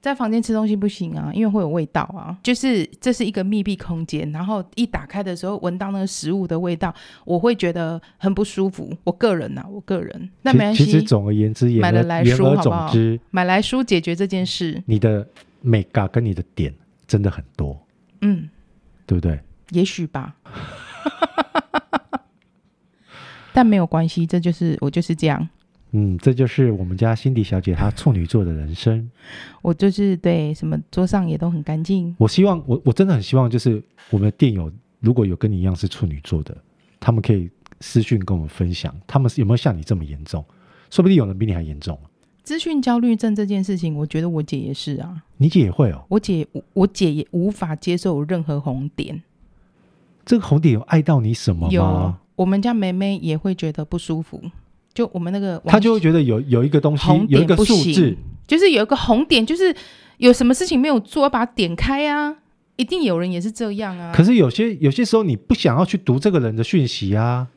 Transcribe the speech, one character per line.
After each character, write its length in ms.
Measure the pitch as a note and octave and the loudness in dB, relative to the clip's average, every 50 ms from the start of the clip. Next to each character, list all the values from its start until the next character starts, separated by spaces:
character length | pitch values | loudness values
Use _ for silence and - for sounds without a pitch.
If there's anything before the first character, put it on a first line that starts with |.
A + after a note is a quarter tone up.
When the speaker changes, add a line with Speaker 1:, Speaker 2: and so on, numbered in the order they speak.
| _ | _
Speaker 1:
在 100 | C#4 C#4 | -4 -4
房 160 | C4+ A#3+ G#3+ | -2 -2 0
间 140 | A3 A#3 A3+ | 0 0 0
吃 100 | - A3 | 0 -2
东 140 | A3 A3 | 0 0
西 80 | G#3+ G#3 | 0 0
不 100 | G3+ G3 | 0 -2
行 300 | G#3 G3 - F#3 E3 D#3 | -4 -4 -4 -8 -8 -6
啊， 160 | D#3 D3 D3+ - | -8 -8 -6 -2
因 100 | - A3 | 0 0
为 40 | |
会 140 | G#3+ G3 G#3+ | 0 2 0
有 80 | F3+ D3+ | -2 0
味 160 | D#3 F3 D#3 | -2 -2 -4
道 160 | D3+ _ D#3+ - - F#3+ | -2 _ -6 -6 -4 -8
啊。 240 | F#3 - - F3 F#3 _ | -14 -12 -12 -14 -6 _
就 100 | - B3 | -2 -2
是 320 | A#3+ - C4+ B3 G3+ D#3 - - - | 0 0 0 0 0 -2 -4 -8 -4
这 140 | - B3+ A#3+ | -2 -2 0
是 120 | - A#3+ | 0 -2
一 60 | - | -4
个 100 | G3+ G3+ | -2 -4
密 220 | F#3 F#3+ G#3+ G#3 G3 | -4 -2 -2 -2 -2
闭 100 | G3 G3 | -2 -4
空 320 | F3+ - - E3+ E3 E3 | -6 -6 -8 -6 -6 -6
间， 240 | - - D3+ D#3+ D3+ D3 | -6 -6 -6 -6 -6 -6
然 120 | D#3 F3+ | -6 -4
后 160 | F#3+ A3 G3+ F3+ - _ | -4 -4 -6 -6 -8 _
一 100 | - A#3+ | -4 -4
打 200 | A#3 - - - | -2 -2 -8 -8
开 180 | - - G3 G3+ | -8 -8 -8 -6
的 100 | F#3+ F3+ | -6 -8
时 120 | F3 - | -6 -6
候 100 | F#3 G#3 - | -6 -6 -4
闻 180 | - F3+ F3 | -4 -6 -4
到 140 | F#3 G3+ G3 | -4 -6 -6
那 80 | G3 G3 | -4 -4
个 60 | F#3+ | -4
食 280 | F#3+ - - - D3+ F3 | -6 -6 -6 -4 -4 -2
物 120 | G3 F#3+ | -2 -2
的 140 | E3 E3+ D#3+ | -2 -4 -4
味 160 | F3+ F3 E3+ | -2 -4 -4
道， 180 | D#3+ - E3+ - - - - - - _ | -4 -4 -6 -6 -10 -18 -20 -20 -20 _
我 160 | - F3 F3 | -2 -2 2
会 160 | E3+ A#3+ A#3+ | 2 2 2
觉 160 | G3 - F3 | 2 0 -2
得 300 | E3 F3 E3 D#3+ E3 E3 - _ _ | -2 -2 -4 -4 -6 -8 -12 _ _
很 180 | _ - G3 G3 | _ -2 0 0
不 80 | G3 G#3 | 0 -2
舒 260 | G3+ - - F#3+ G3 | -4 -2 -2 -2 -2
服。 240 | F#3 - - - - - _ | -2 -6 -12 -12 -12 -6 _
我 60 | F3 F3+ | -4 -2
个 200 | _ A#3+ A3 F#3+ | _ 0 0 2
人 240 | E3 - - G#3 | 0 -4 -6 -8
啊， 80 | F#3+ - F#3+ | -10 -12 -12
我 80 | G3+ G3+ | -16 -18
个 220 | - - F#3+ F3 | -8 -6 -6 -6
人。 280 | - - - - E3+ F#3 - _ | -6 -8 -12 -14 -14 -16 -18 _
那 100 | _ C4 | _ 4
没 80 | C4 A#3 | 4 4
关 160 | G#3+ G#3 A3 | 4 4 4
系， 80 | A3 C#3+ | 4 4
Speaker 2:
其-， 80 | G#3+ | 6
其 80 | G#3+ D#3 | 4 2
实 60 | C#3 | 4
总 200 | G#2+ - G#2 G2+ | 4 2 2 2
而 60 | G#2 | 0
言 220 | G#2 G#2+ G#2+ G#2+ A2 | 0 2 0 0 0
之， 180 | - B2+ A#2+ | 0 0 2
言 80 | A#2+ A2+ | 4 4
而-， 40 | G#2 | 2
Speaker 1:
买 40 | G#2 A2 | 4 4
了 100 | - A#2 | 2 2
来 180 | - - - B2+ | 2 0 2 4
舒， 180 | A#2+ B2 B2+ C3 | 4 4 6 4
Speaker 2:
言 80 | C3+ | 4
而 100 | - - | 4 4
总 120 | - A#2+ G#2+ | 2 2 0
之， 20 | |
Speaker 1:
好 160 | - - - | 0 -2 0
不 60 | A#2+ | 2
好？ 300 | A2+ A2+ A2+ A2+ A#2+ _ _ | 2 2 2 0 -2 _ _
买 140 | - F#3 F3+ | -2 -2 0
来 160 | F3+ F#3 G3 | 2 2 2
舒 200 | G#3+ - - B3+ | 0 0 -2 -2
解 200 | C4 A#3+ G#3+ E3+ | 0 2 0 0
决 120 | D#3+ F3 E3+ | 0 -2 -4
这 140 | E3+ G3+ | -4 -4
件 180 | F#3+ F#3+ F#3 F3+ | -4 -2 -4 -4
事。 380 | F3+ - - F3+ E3 D#3 E3+ F#3 | -4 -4 -4 -6 -6 -6 -6 -2
Speaker 2:
你 140 | - A2 G#2+ | -2 0 2
的 260 | F#2+ A2+ G#2+ G#2 G#2 - _ - - _ _ _ | 2 2 0 0 -4 -8 _ -20 -20 _ _ _
美 200 | - B2+ A2+ G#2+ F#2+ | 0 0 2 0 0
感 220 | _ _ A#2 G2 F#2 | _ _ -2 -2 0
跟 160 | - A#2 A#2+ | -2 -2 -2
你 80 | A2 F#2 | -2 -4
的 100 | E2 F2 _ _ | -4 -6 _ _
点 220 | - E2 C#2+ C#2+ _ _ _ _ _ _ | -4 -4 -4 -4 _ _ _ _ _ _
真 140 | _ - G#2 | _ 0 0
的 100 | G2+ G2 | 0 0
很 100 | D#2+ - C2+ _ _ | -4 -4 -14 _ _
多。 260 | - D2+ C#2+ C#2 C#2+ _ _ _ _ _ _ _ _ | -8 -6 -6 -6 -12 _ _ _ _ _ _ _ _
Speaker 1:
嗯。 300 | - G#3 G3 E3+ D#3 D#3 _ _ _ _ _ _ _ _ _ _ _ | -2 0 0 0 -4 -10 _ _ _ _ _ _ _ _ _ _ _
Speaker 2:
对 120 | - G2 | -2 -2
不 40 | F2 | 0
对？ 180 | D#2+ E2+ D#2 C#2+ - - - _ _ _ | 0 0 -2 -2 -8 -16 -20 _ _ _
Speaker 1:
也 160 | - E3+ F3+ | 0 0 0
许 200 | F#3+ - - E3+ | 0 -2 -8 -10
吧。 300 | D3 _ C#3 C3 - C#3+ _ _ - - - - - - - - - - E5+ E5 D4+ - - F4 - - - - - _ E4 - | -8 _ -10 -12 -12 -16 _ _ -18 -16 -14 -14 -14 -16 -18 -20 -20 -18 -10 -10 -10 -4 -4 -6 -4 -2 -4 -4 -2 _ -4 -4
<laughs> 1900 | _ - D4+ - _ - - _ _ - C4 _ _ _ _ _ _ _ _ _ _ _ _ _ _ _ _ _ _ - - - - - - - - - | _ -6 -6 -6 _ -6 -6 _ _ -12 -12 _ _ _ _ _ _ _ _ _ _ _ _ _ _ _ _ _ _ -20 -20 -20 -20 -20 -20 -20 0 2
但 120 | C4 B3 | 4 4
没 120 | A3 G#3+ | 6 4
有 100 | G3 F3 | 4 2
关 180 | D#3+ - D#3+ E3 | 2 0 0 0
系， 220 | D#3+ - E3+ E3 | 0 0 -2 -2
这 100 | D#3+ - | 0 0
就 140 | F3+ E3 F3 | 0 0 0
是， 260 | E3+ - E3+ E3 D#3 - | -2 0 -2 -2 -2 -2
我 80 | - C#3+ | -4 -2
就 120 | C#3 E3+ | -2 -2
是 140 | E3+ - E3+ | -2 -2 -2
这 120 | D#3 - | 0 0
样。 200 | D#3+ C#3+ - D#3+ E3 _ _ _ _ _ _ _ _ - | 0 0 0 -4 -8 _ _ _ _ _ _ _ _ 0
Speaker 2:
嗯， 220 | G#2+ G#2 G2 F#2 | 0 2 2 0
这 160 | E2+ - C3+ B2+ | 2 2 2 4
就 140 | A#2+ C3 | 4 2
是 240 | A#2 - - C3 A#2+ | 0 4 2 2 2
我 120 | G#2+ F#2 F#2 | 2 0 -2
们 140 | F2+ F#2 | -4 -2
家 160 | F#2 A2+ A2+ A2+ | 0 2 0 0
辛 220 | A2 - C3+ C3 | 0 0 0 0
迪 80 | A#2 G#2 | 0 0
小 180 | - G2+ F#2 | 0 -2 -2
姐 140 | - G2 F2+ | 0 0 0
她 160 | D#2 F#2+ G#2 | 0 0 -2
处 200 | - - - D#3 | -2 0 2 2
女 140 | A#2 F#2+ E2+ | 2 2 0
座 180 | D#2+ - A2+ G2 | 0 0 0 2
的 80 | F2 | 2
人 220 | D#2+ D#2 D2+ D2+ E2 | -2 -4 -6 -6 -8
生。 340 | F2 - A2+ A2 A2+ A#2 A#2 _ _ - - - | -2 0 0 0 0 -4 -8 _ _ -20 -20 -20
Speaker 1:
<laughs> 280 | - - - - _ | -20 -20 -20 -20 _
我 100 | - F3 | -2 -2
就 200 | E3+ - G3 G3 | 0 2 2 0
是， 260 | F#3 - G3+ G3 F#3+ | 2 2 0 0 0
对， 340 | E3+ - F3 E3+ E3 D3+ D3+ | 0 0 0 0 0 0 -2
什 140 | D#3 - - | -4 -4 -4
么 100 | D#3+ D3+ D3+ D3+ _ | -4 -4 -4 -6 _
桌 160 | - - F#3 | -2 -2 0
上 240 | F3+ - G3+ F#3 E3 | 0 0 0 0 -2
也 80 | D#3 | -4
都 140 | D3+ E3+ E3+ | -2 -2 -2
很 100 | E3+ D#3 | -4 -4
干 220 | D3+ - D#3 D#3 E3 | -4 -4 -4 -4 -2
净。 320 | E3 G3 F#3+ F3 E3+ E3+ | -2 -2 -2 -2 -4 2
Speaker 2:
我 100 | - A2+ | 2 2
希 160 | G#2+ - - F#3+ | 2 4 4 4
望， 140 | G3+ F#3 E3 - | 4 2 0 0
我， 160 | C3 A#2 - - | -2 -2 0 2
我 80 | C3+ | 0
真 160 | A2+ - G3 | 2 4 2
的 60 | F#3+ F3 | 2 2
很 80 | A#2+ | 0
希 140 | F#2+ - - | 0 2 2
望， 120 | C3 C3 | 2 2
就 120 | A#2+ A2+ A#2+ | 2 0 0
是 200 | - B2+ A2+ G#2+ - _ _ _ - _ | 0 0 -2 -2 -6 _ _ _ -8 _
我 80 | - | 0
们 80 | G2+ G2 | 2 2
的 60 | G#2+ | 2
店 200 | - _ D#3+ C3 | 2 _ 2 2
友 200 | G#2+ F#2+ E2 D#2 E2 G#2+ _ _ _ _ | 2 -2 -4 -6 -10 -14 _ _ _ _
如 120 | - A2 B2 | 0 2 4
果 100 | A#2+ G#2+ | 4 2
有 120 | F#2+ F2 | 0 0
跟 160 | - - G#2+ | 0 0 -2
你 80 | G#2 F#2 | 0 0
一 20 | |
样 140 | F2+ F#2+ F#2 | 0 0 0
是 120 | E2 - | -2 -4
处 200 | F#2 - - A2 | -6 -4 -4 -4
女 120 | F2+ D2+ C#2+ - | -4 -4 -8 -6
座 180 | - - D#2 | -4 -4 -4
的， 160 | D2 - - - _ _ _ _ _ _ _ _ | -4 -6 -12 -18 _ _ _ _ _ _ _ _
他 120 | - - | -2 0
们 100 | A#2 A2+ | 0 0
可 100 | G2+ - | 2 2
以 160 | A2 G2 F2 F2 _ _ _ - - _ | 2 2 0 -6 _ _ _ -20 -20 _
私 220 | - - - A#2+ | -20 0 0 0
讯 160 | A2 - B2 G#2+ F#2 | 2 2 0 -2 0
跟 100 | - G2 | -2 -2
我 40 | E2+ | -2
们 100 | D#2 D2+ | -2 -6
分 240 | - - F#2 F2 F2+ | -4 -4 -4 -2 -2
享， 180 | - - - - - - | -6 -8 -10 -12 -12 -18
他 140 | - - C#3 | -2 0 2
们 120 | C3 A#2+ - | 2 2 0
有 100 | - A#2 | 0 2
没 80 | G2 A#2+ | 2 2
有 20 | |
像 220 | A#2+ - D3 G#2 | 2 2 0 -2
你 60 | D#2+ D#2 | -2 -4
这 120 | - - | -4 -4
么 80 | F2+ D#2 | -4 -4
严 160 | C#2+ D2 C#2+ D2+ | -8 -10 -14 -12
重？ 180 | - - D#2+ D2+ _ _ _ _ _ _ _ _ _ | -8 -8 -10 -10 _ _ _ _ _ _ _ _ _
说 140 | - - F3 | 0 2 4
不 40 | |
定 80 | F#3+ G3 | 6 6
有 120 | E3 A#2 | 4 2
人 100 | F#2+ F#2+ | 2 -2
比 80 | F#2+ A2+ | -4 -2
你 80 | G#2+ F#2 | -2 -2
还 80 | E2+ | -4
严 180 | E2 D#2 D2 D2 | -4 -8 -10 -10
重。 160 | - F2+ D#2+ C#2+ D2 - _ _ _ _ _ _ | -8 -10 -10 -10 -12 -20 _ _ _ _ _ _
Speaker 1:
资 160 | _ - D4 | _ -8 -8
讯 240 | E4 - E4+ D#4+ C#4+ | -6 -4 -2 -2 -2
焦 160 | B3+ B3+ A#3+ | 0 0 0
虑 180 | A#3+ A#3 B3 A3+ | 2 2 0 0
症 200 | G#3+ - A3+ G#3 | 0 0 -2 -2
这 100 | G3+ G#3 | -2 -2
件 180 | G3 G#3 G3 F#3+ | -2 -2 -2 -2
事 140 | G3 G3 | -2 -2
情， 180 | F3 E3+ E3 D#3 | -4 -2 -4 -4
我 80 | D3 D3+ | -4 -6
觉 160 | D3+ - D#3 | -4 -4 -4
得 80 | E3 | -2
我 140 | F3 E3+ D#3 | -2 -2 -4
姐 160 | D3+ - - | -4 -4 -6
也 160 | C#3 - - C#3 | -6 -6 -6 -8
是 220 | - - - C#3+ | -8 -6 -8 -8
啊。 260 | - - E3 F3+ D#3+ _ _ _ | -8 -8 -10 -14 -16 _ _ _
Speaker 2:
你 100 | _ C3+ | _ 2
姐 120 | D#3+ - F3+ | 4 6 4
也 100 | C3 F#2+ | 4 4
会 220 | F2 - D3 G#2+ | 4 2 2 2
哦？ 120 | D#2 C2+ - _ | 2 -4 -8 _
Speaker 1:
我 100 | F#3+ G#3+ | -2 -2
姐， 280 | G#3 - F#3+ D#3+ D3+ - _ | 0 0 -2 -4 -4 -6 _
我， 100 | C#3 - _ _ | -14 -14 _ _
我 140 | G3 F#3+ | 2 2
姐 260 | G3+ - - F#3+ E3 D3 | 2 2 0 0 0 0
也 140 | D#3 - _ | -2 -6 _
无 220 | - F3+ F3 G3+ | -4 -2 -2 -2
法 240 | G#3 - F#3+ E3 D#3 | -2 -4 -6 -6 -6
接 200 | D3 - F3+ F3 | -6 -4 -4 -4
受 280 | F3 - F#3+ E3+ C#3+ D3 | -2 -2 -2 -2 -2 -2
任 180 | D3+ F#3 F3 | -2 -4 -4
何 180 | D#3+ D3+ D3 C#3+ | -2 -4 -4 -4
红 300 | C#3+ D3+ B2+ C3 C3+ D3 _ | -4 -4 -4 -4 -6 -8 _
点。 260 | - - - D3+ D#3 - _ _ _ _ _ _ _ _ _ _ _ _ _ _ _ _ _ _ _ _ | -8 -10 -8 -10 -14 -14 _ _ _ _ _ _ _ _ _ _ _ _ _ _ _ _ _ _ _ _
Speaker 2:
这 140 | - A#3+ A3+ | 0 0 0
个 40 | F#3 | 2
红 160 | - C#3+ D3 | 2 0 4
点 140 | D#3+ D#3+ A#2+ | 4 4 2
有 80 | G#2+ | 2
碍 220 | - - - D#3+ D3+ | 0 2 2 2 2
到 180 | - D#3+ C3+ | 4 2 2
你 140 | A2+ A2 A#2 | 2 0 -2
什 200 | - - - F#2 | 0 0 -2 0
么 120 | E2 E2 | 0 0
吗？ 40 | E2 | 0
Speaker 1:
有， 440 | F#3 F3+ F#2 F#2 F#2 F2+ F#2 F#2 F2+ - _ _ _ | 2 2 2 2 2 2 0 -2 -2 -6 _ _ _
我 80 | - F#3 | -2 0
们 160 | F#3 G3 G3+ | 0 2 0
家 140 | G3 A#3+ A#3+ | 0 0 0
妹 180 | A3+ G3 F#3 | 0 -2 -2
妹 260 | F3+ F#3 G3 G3 G3 | -2 -2 -2 -2 -2
也 200 | F#3+ - E3 D#3 | -2 -2 -4 -4
会 160 | D#3 - G3 F#3+ | -2 -2 -4 -4
觉 180 | F3+ - D#3 | -4 -4 -6
得 140 | D3 - D3+ | -6 -6 -8
不 100 | - - | -6 -6
舒 240 | F3 - - D#3+ D#3 | -8 -4 -4 -6 -6
服。 220 | D#3+ _ - - - F3 - - _ _ _ _ _ _ _ | -6 _ -14 -14 -14 -14 -16 -16 _ _ _ _ _ _ _
就 160 | - A#3 A3+ - | -4 -4 -4 -2
我 60 | F#3 | -6
们 120 | E3+ E3+ F#3+ | -6 -4 -4
那 60 | G3+ | -4
个 140 | G3 G3 F3 | -4 -4 -6
网 100 | D#3+ _ | -6 _
Speaker 2:
他 140 | E3 E3 - | 4 4 4
就 140 | G3 A#3 A3+ | 6 4 2
会 60 | G#3+ | 4
觉 120 | E3 D#3+ | 4 4
得 100 | D#3+ E3+ | 4 4
有， 180 | D3 B2 A2 A2 | 2 2 0 -2
有 220 | C3+ C#3+ B2 A#2 B2 | 0 0 2 2 2
一 60 | C#3+ | 2
个 100 | C#3+ D3+ | 2 2
东 160 | C#3 D3+ D3+ | 2 2 0
西， 100 | C#3 - | 0 2
Speaker 1:
红 180 | - D3+ E3 G#3 | 4 4 4 4
点 200 | G#3+ C#3+ C3 E3+ | 4 4 4 4
不 160 | E3 F#3 D#3+ G#3+ | 4 4 2 4
行， 120 | - A#3 | 4 4
Speaker 2:
有 80 | F#3 C#3+ | 4 4
一 0 | |
个 100 | F3 D3 | 2 2
数 0 | |
字。 240 | F#3+ E3+ B2+ F#2+ - - - - - - | 4 2 2 0 -4 -10 -16 -16 -18 -4
Speaker 1:
就 120 | - C#4+ | -2 2
是 140 | E4 F#4+ G4 | 4 4 4
有 120 | D4+ G#3+ G#3+ | 4 2 2
一 20 | |
个 100 | G#3+ C#4 | 0 -2
红 300 | B3 - - A#3 A3+ D4+ | -2 2 2 2 2 2
点， 200 | D4 D#4+ A#3+ A3 | 2 2 2 2
就 100 | - D#4+ | 0 0
是 180 | E4+ F#4+ F#4 D#4 - - - - - - - _ | 2 2 0 0 -2 -10 -20 -20 -20 -20 -20 _
有 140 | _ - B3 | _ 6 6
什 140 | B3 - B3+ | 6 6 4
么 80 | A#3+ B3+ | 2 2
事 140 | - F4+ | 2 0
情 120 | F4+ E4+ B3 | 0 2 2
没 80 | C4 | 2
有 120 | D#4 C#4+ A3+ | 2 2 0
做， 240 | - - - D#4 C#4 | 0 -2 0 2 2
要 60 | C#4 | 2
把 160 | C4+ A#3 A#3 | 2 0 -2
它 60 | A#3+ _ | -2 _
点 220 | - G3+ E3+ E3+ | -2 -2 -2 0
开 320 | D#3+ - - C4+ C#4 D4 D4 | -2 -2 0 0 0 0 -2
啊。 260 | D4 D4 D4 D4 D#4 D#4 _ _ _ _ _ _ _ | 0 -2 -2 -4 -6 _ _ _ _ _ _ _ _
一 80 | - B3+ | -6 -4
定 200 | A3+ F4 F#4 D#4 | -2 -2 -2 0
有 160 | A3 F3 E3 | 0 0 0
人 120 | F3 F3+ | -2 -4
也 80 | F3+ F3 | -4 -4
是 120 | F3 A3 | -6 -6
这 200 | A3 - A#3+ G#3+ G3+ | -6 -6 -8 -6 -6
样 240 | G3+ G#3+ G3 F#3 | -6 -8 -8 -10
啊。 140 | F3 F3 E3+ E3+ | -10 -10 -2 2
Speaker 2:
可 100 | D3 E3 | 4 6
是 120 | G3+ B3 | 6 6
有 140 | A#3 E3 B2+ | 6 4 4
些， 240 | A#2 - A3 A#3 G#3+ | 2 0 -2 -2 -2
有 140 | C#3+ D3+ C#3 | 0 0 0
些 160 | C3+ - B3 | 2 2 0
时 100 | - - | 2 2
候 80 | A3+ G#3+ | 2 2
你 120 | F3 B2 | 2 -2
不 160 | G#2 - _ B3 | -2 0 _ 0
想 240 | - - D#3 A#2+ | 2 2 2 2
要 80 | C3+ F#3 | 2 2
去 120 | - - | 0 0
读 220 | F#3 - - B2 C3+ | -4 0 0 0 2
这 100 | - G#3+ | 2 2
个 80 | F#3 D#3+ | 2 2
人 160 | B2 A2+ A2 | 0 0 -2
的 80 | A2 A#2 | -2 -2
讯 240 | - - F3+ C#3 | 0 2 2 2
息 280 | B2 - - G#2 F#2+ G2+ | 0 -2 -4 -2 0 0
啊。 320 | G#2+ A2+ A#2+ B2 B2 B2+ B2 _ | 2 2 0 0 -2 -4 -8 _